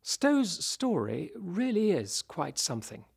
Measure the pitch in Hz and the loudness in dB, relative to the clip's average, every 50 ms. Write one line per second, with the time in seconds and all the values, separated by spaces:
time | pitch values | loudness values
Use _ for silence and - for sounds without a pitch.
0 | _ - - - - 285 294 277 254 185 170 - - - - - 262 254 220 139 | _ -6 -2 2 4 4 6 6 4 2 -2 -4 -4 -6 -4 -2 0 2 2 2
1 | 104 107 113 127 156 - - 233 202 175 175 208 254 262 226 208 220 214 185 131 | 0 0 -2 -4 -4 -8 -10 -10 -8 -4 -2 0 0 2 2 4 4 4 4 2
2 | 101 95 - - - - - - 143 139 - - - - 127 113 - - 113 113 | 0 -2 -4 -6 -6 -6 -4 -4 -4 -2 -2 -4 -2 -2 -2 -4 -6 -10 -14 -16
3 | 107 _ _ | -18 _ _